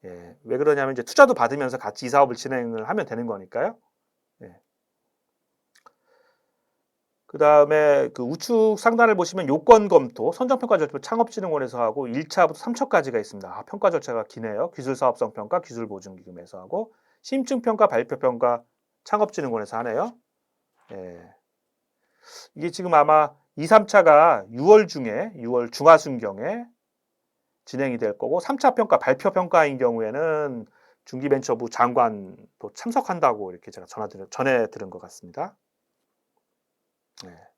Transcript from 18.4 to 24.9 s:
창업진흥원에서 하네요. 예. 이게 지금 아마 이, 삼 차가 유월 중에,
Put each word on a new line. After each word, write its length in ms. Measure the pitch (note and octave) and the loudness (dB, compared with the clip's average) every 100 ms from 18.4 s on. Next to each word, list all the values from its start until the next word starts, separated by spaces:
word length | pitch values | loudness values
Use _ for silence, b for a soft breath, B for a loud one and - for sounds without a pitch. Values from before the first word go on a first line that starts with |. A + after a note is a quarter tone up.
| B2 A#2+ _ _ _ _ | -2 -2 _ _ _ _
창업진흥원에서 720 | - G#3 G#3 - C#3 A2+ G#2 A2+ | -6 -2 -2 -4 -6 -6 -6 -8
하네요. 360 | A#2+ A#2 A3 A#3+ _ _ _ _ _ _ _ | -4 -4 -6 -10 _ _ _ _ _ _ _
예. 420 | G2 F#2 E2+ F2+ _ _ _ _ _ _ _ B B B B B | -18 -16 -18 -20 _ _ _ _ _ _ _ B B B B B
이게 160 | - E3+ | -10 -10
지금 240 | E3 F3+ | -8 0
아마 400 | D#3 D3+ D#3 D3 _ _ - | 2 4 4 2 _ _ -10
이, 100 | D#3+ | 4
삼 200 | A3 G#3 | 4 6
차가 600 | G#3 E3 D3 E3 A#2+ F#2+ | 4 8 8 8 4 -4
유월 360 | A#2 D#3+ G#3+ | -4 6 6
중에, 460 | G#3 | 6